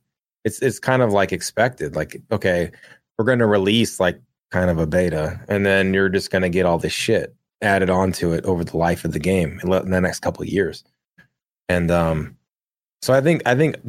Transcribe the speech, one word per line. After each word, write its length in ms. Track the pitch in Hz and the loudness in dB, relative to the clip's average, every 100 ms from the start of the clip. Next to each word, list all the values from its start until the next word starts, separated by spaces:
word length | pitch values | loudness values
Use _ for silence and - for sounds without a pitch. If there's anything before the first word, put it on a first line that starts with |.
| _ _ _ _ | _ _ _ _
it's, 200 | 110 - | -8 -2
it's 160 | 135 - | -4 -2
kind 240 | - 127 | 0 2
of, 100 | 120 | 2
like, 180 | 101 95 | 2 0
expected. 600 | 90 - - 123 127 76 | -2 -6 -2 -2 -2 -6
Like, 280 | 71 76 - - | -6 -8 -10 -6
okay, 380 | 107 95 87 82 - - - _ - | -2 0 0 -2 -6 -20 -20 _ -4
we're 80 | 110 | 0
gonna 200 | 127 113 | 2 4
release, 540 | 104 95 113 107 - | 4 4 2 0 0
like, 180 | 92 82 _ _ _ | 0 0 _ _ _
kind 200 | 90 90 | 0 0
of 80 | 82 | 0
a 80 | 80 | 0
beta, 520 | 87 90 78 78 - - | 0 0 -2 -4 -6 -4
and 180 | 104 98 | -2 2
then 260 | 98 95 | 2 2
you're 160 | 95 98 | 2 2
just 220 | 95 - | 0 -2
gonna 180 | 95 92 | -2 0
get 160 | 87 | 2
all 140 | 87 85 | 2 0
this 160 | 80 | -2
shit 400 | - - 104 - - _ _ | -4 0 0 -2 -12 _ _
added 300 | 107 98 92 | 0 2 2
onto 420 | 92 95 90 85 | 2 0 0 -2
it 140 | 82 - | -2 -2
over 180 | 87 | -2
the 140 | 82 82 | -2 -2
life 260 | 85 87 | -2 -2
of 80 | 82 | -4
the 60 | 80 | -4
game 420 | 80 95 80 87 | 0 0 0 -4
in 60 | 87 | -2
le-, 140 | 92 | 0
in 80 | 92 | 0
the 100 | 92 | 0
next 200 | 90 - | 0 -2
couple 220 | - - | -6 -6
of 60 | - | -4
years. 340 | 92 87 71 - _ _ _ _ _ _ _ - | -2 -2 -4 -18 _ _ _ _ _ _ _ -2
And, 220 | 90 85 | 0 2
um, 440 | 85 82 78 76 - _ _ _ _ _ _ | 2 0 -2 -6 -14 _ _ _ _ _ _
so 100 | - | 0
I 80 | 131 | 2
think, 220 | 139 165 | 2 2
I 100 | 120 | 2
think 220 | 123 156 - | 2 2 -2